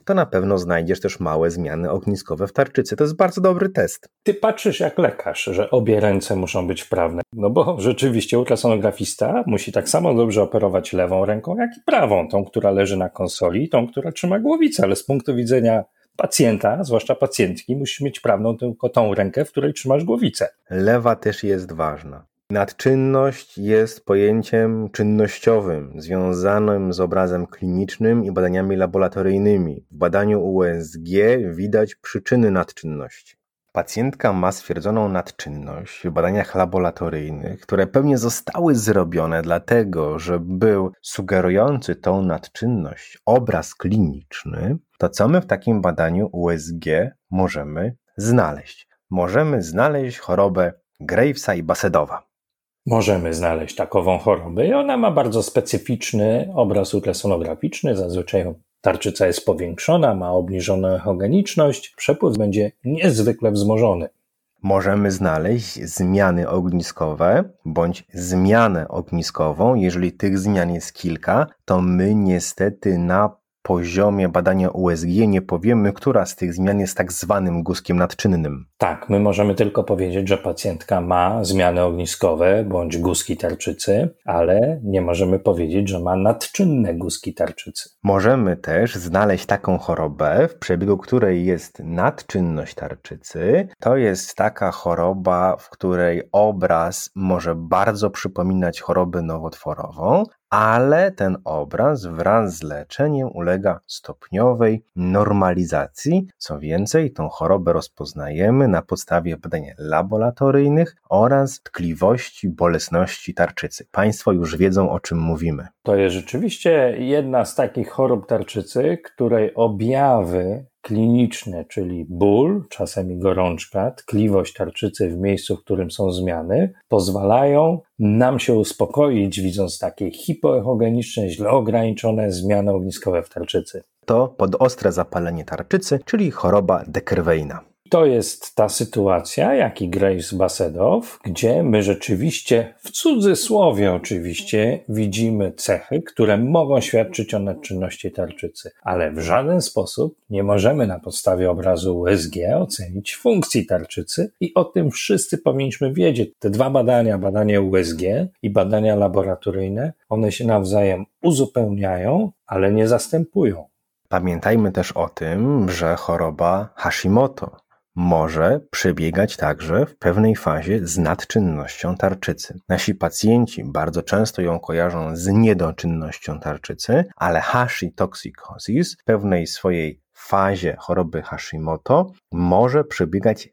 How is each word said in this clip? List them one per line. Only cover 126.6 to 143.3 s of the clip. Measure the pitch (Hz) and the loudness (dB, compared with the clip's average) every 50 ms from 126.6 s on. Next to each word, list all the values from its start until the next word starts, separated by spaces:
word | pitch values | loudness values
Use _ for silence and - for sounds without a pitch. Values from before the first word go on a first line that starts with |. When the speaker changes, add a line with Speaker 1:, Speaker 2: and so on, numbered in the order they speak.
| 185 190 190 _ _ - | 0 0 -2 _ _ -2
Speaker 2:
pozwalają | 117 101 92 95 95 101 98 98 110 123 139 143 143 147 156 160 175 165 - _ _ - | 0 0 2 0 0 0 2 2 4 4 4 4 4 4 4 4 2 0 -4 _ _ 0
nam | 113 104 104 113 123 127 131 117 | 2 2 4 4 4 4 2 0
się | - - 120 | 0 2 2
uspokoić, | 110 104 - - - 107 - - 147 147 147 127 110 101 98 90 101 | 2 2 0 -2 -2 -4 -2 2 2 2 2 2 2 0 0 -2 -2
widząc | 95 95 87 101 98 87 - - | -2 -2 -2 -2 -2 -4 -4 -6
takie | - 90 - - 101 87 | -6 -8 -6 -6 -8 -8
hipoechogeniczne, | - - - - 160 - - 147 135 123 101 123 127 107 117 113 117 120 113 - - 113 104 92 | -8 -8 -6 -6 -4 0 0 2 2 2 2 0 0 0 2 2 0 0 -2 -4 -4 -4 -4 -4
źle | 82 90 104 104 | -4 -4 0 2
ograniczone | 123 135 113 107 107 117 113 113 107 - - 113 110 110 107 101 | 2 2 2 2 0 0 0 0 -2 -2 -2 -2 0 0 0 -2
zmiany | 92 87 90 98 104 101 101 101 | -2 -2 0 0 2 2 2 2
ogniskowe | 98 95 92 95 90 - - 101 90 87 82 | 0 0 -2 -4 -6 -6 -4 -2 -2 -2 -2
w | - | -6
tarczycy. | - 87 85 - - - - - - 95 - _ _ _ _ | -8 -12 -8 -4 -4 -4 -4 -6 -10 -16 -16 _ _ _ _
Speaker 1:
To | - 117 117 127 127 | 0 2 2 2 2
podostre | - - 104 95 90 - 131 127 123 - - 98 | 0 -2 -2 0 2 2 2 2 2 2 0 0
zapalenie | 85 90 87 - - 87 87 85 85 82 78 | 0 0 -2 -2 -2 -4 -4 -4 -4 -6 -8
tarczycy, | - - - - - - 190 185 - 147 135 - | -8 -10 -10 -6 -2 -2 -2 0 0 -2 -2 -2
czyli | - - 220 208 156 | 0 0 0 0 0
choroba | - - - 90 92 104 95 87 95 85 - - | -2 0 2 4 4 4 4 4 2 0 0 -4
dekerwejna. | 76 - - - 104 95 82 82 82 80 76 71 - - - _ _ _ _ - | -6 -6 -4 -2 -2 0 2 2 2 2 0 -4 -10 -14 -16 _ _ _ _ 2
Speaker 2:
To | - 170 160 | 4 4 6
jest | 147 127 117 107 - - - - - - | 6 4 2 0 -2 -6 -12 -14 -6 -2
ta | - 107 104 | 0 0 0
sytuacja, | - - 117 - - 113 98 98 92 85 - - - - 143 214 277 | 0 -2 -4 -4 0 0 2 2 2 2 0 -2 -2 0 0 2 2
jak | 269 190 117 - - | 2 0 0 -2 -4
i | 104 87 | -6 -2
Graves | 92 101 98 98 95 90 82 - 98 | -2 2 2 2 2 0 -4 -6 -2
Basedow, | 92 95 87 - - 95 82 78 85 95 127 180 233 233 - - - - | 0 0 0 0 -2 -4 -2 -2 0 2 2 2 2 0 -4 -12 -12 -8
gdzie | 110 87 - - 113 123 160 170 | -8 -4 0 2 2 2 2 2
my | 139 110 107 101 | 2 2 2 2
rzeczywiście, | 98 98 98 - - 107 92 123 165 - - - - 123 117 113 - - _ | 2 0 -2 -2 -4 -2 -2 0 -2 -4 -4 0 2 2 2 2 0 -6 _
w | - - | -16 -12
cudzysłowie | - - - 330 294 233 202 202 | -6 -2 0 2 2 4 4 2